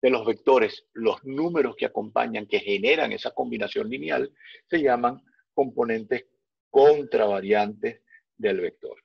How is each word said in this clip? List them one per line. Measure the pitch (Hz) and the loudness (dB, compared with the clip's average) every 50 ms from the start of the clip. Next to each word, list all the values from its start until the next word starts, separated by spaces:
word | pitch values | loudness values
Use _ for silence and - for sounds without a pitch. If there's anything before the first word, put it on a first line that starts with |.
de | - 127 | 2 2
los | 127 120 110 | 2 2 0
vectores, | 110 110 - _ - 135 127 110 104 - - _ _ _ | -2 -4 -2 _ 4 4 4 4 2 -2 -8 _ _ _
los | - 113 110 95 - _ | -2 -2 -2 -2 -2 _
números | 135 135 139 156 170 170 165 135 120 110 | -12 -6 -4 -4 -2 0 0 0 0 -2
que | - - | -4 -6
acompañan, | 113 - 113 107 110 110 120 120 120 110 110 104 | -6 -4 -6 -10 -4 -4 -4 -4 -2 -4 -8 -8
que | - - 104 | -4 -4 -4
generan | - 101 101 98 98 120 151 160 147 117 104 | -2 -2 -6 -2 0 0 0 0 0 -4 -4
esa | - - - - | -6 -8 -10 -6
combinación | - 131 123 117 113 107 - - 113 113 107 | -6 -6 -6 -4 -6 -6 -4 -4 -6 -6 -6
lineal, | 123 135 147 156 139 131 135 139 _ _ - - - - _ _ | -8 -10 -6 -4 -4 -4 -4 -6 _ _ -20 -20 -20 -20 _ _
se | - 170 | -2 0
llaman | 151 139 123 123 120 123 131 135 _ _ _ _ _ _ _ | 2 2 2 2 0 -2 -2 -4 _ _ _ _ _ _ _
componentes | - 139 131 117 - 120 117 113 113 110 101 131 120 - _ _ _ _ _ _ _ _ _ | -2 -2 -2 0 -4 -2 0 0 -4 -2 -4 -4 -4 -4 _ _ _ _ _ _ _ _ _
contravariantes | - 139 139 147 151 147 143 - - 117 110 104 101 98 95 98 104 104 104 104 107 107 - 113 117 - _ _ _ - _ _ _ | 4 8 8 8 8 6 2 -2 0 0 2 2 0 -2 0 2 2 2 2 0 -4 -6 -8 -8 -8 -8 _ _ _ -20 _ _ _
del | _ 107 107 95 92 | _ -2 -2 -2 0
vector. | 90 85 - _ - - - - _ | -4 -6 -8 _ -16 -16 -16 -18 _